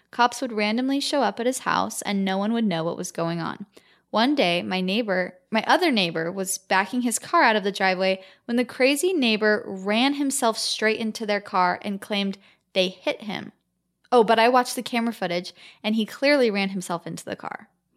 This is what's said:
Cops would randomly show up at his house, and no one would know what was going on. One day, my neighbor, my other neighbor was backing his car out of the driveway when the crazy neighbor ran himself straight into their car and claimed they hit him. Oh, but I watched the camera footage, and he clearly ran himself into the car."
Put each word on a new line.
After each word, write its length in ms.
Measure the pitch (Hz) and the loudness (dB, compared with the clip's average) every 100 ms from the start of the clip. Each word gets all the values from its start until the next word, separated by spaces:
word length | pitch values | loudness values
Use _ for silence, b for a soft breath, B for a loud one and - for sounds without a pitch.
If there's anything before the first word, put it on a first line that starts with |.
| b | b
Cops 300 | - 240 - | 2 2 0
would 100 | 254 | -6
randomly 480 | 214 208 226 262 277 | -2 -2 0 0 -2
show 220 | 277 285 | 0 0
up 180 | 214 202 | 0 0
at 60 | 233 | -2
his 140 | 262 | -2
house, 420 | - 175 196 - | 0 0 -2 -4
and 200 | - 202 | -4 -2
no 120 | 190 190 | 0 0
one 160 | 208 | 0
would 120 | 233 220 | 0 0
know 180 | 165 | 0
what 140 | 165 - | -4 -6
was 120 | 180 | -8
going 300 | - 165 170 | -6 -4 -4
on. 240 | 160 - 208 b b b _ | -6 -10 -16 b b b _
One 240 | 208 247 | 0 2
day, 280 | 285 185 170 | 2 2 2
my 180 | 208 185 | -2 -2
neighbor, 560 | 185 208 214 185 185 - _ | 0 -2 0 -2 -4 -8 _
my 140 | 220 - | -2 2
other 240 | 311 349 | 2 4
neighbor 400 | 226 170 165 165 | 2 0 0 -4
was 280 | 190 185 - | -4 -6 -6
backing 420 | - 190 202 247 | 0 0 2 -2
his 160 | 247 220 | -2 -2
car 240 | - 339 | 0 4
out 140 | 262 214 | 4 4
of 80 | |
the 80 | 196 | 0
driveway 500 | 190 190 185 190 190 B B | 0 0 2 0 0 B B
when 120 | - 240 | -4 -2
the 60 | |
crazy 480 | 247 - 254 285 370 | -2 2 2 2 2
neighbor 500 | 359 240 214 214 208 - | 2 2 2 2 2 -2
ran 480 | 190 190 214 269 | -6 -2 2 2
himself 440 | 285 285 - 233 214 | 0 -2 0 0 0
straight 420 | - - 220 220 | -4 -2 0 0
into 240 | 220 214 214 | -4 -4 -4
their 140 | 202 | -4
car 380 | 202 196 180 175 | -2 0 0 0
and 180 | 208 196 | -6 -8
claimed 360 | - 202 196 190 b b _ | -4 -4 -4 -6 b b _
they 140 | 190 185 | 0 0
hit 340 | 185 - - | -2 -6 -6
him. 300 | 208 - - - _ _ _ _ _ | -6 -10 -12 -18 _ _ _ _ _
Oh, 100 | 247 | 4
but 160 | 214 226 | 6 6
I 100 | 226 | 6
watched 260 | 254 247 - | 4 2 -4
the 60 | |
camera 300 | - 240 233 | -4 -4 -2
footage, 400 | 220 185 175 180 B B B | -4 -4 -4 -6 B B B
and 120 | 214 | -2
he 100 | 220 214 | -2 -2
clearly 440 | - 277 294 240 | 0 4 4 4
ran 180 | 202 196 | 2 -2
himself 360 | 196 180 170 - | -4 -6 -6 -8
into 180 | 165 | -12
the 120 | - - | -10 -10
car." 320 | - - - _ _ | -10 -12 -16 _ _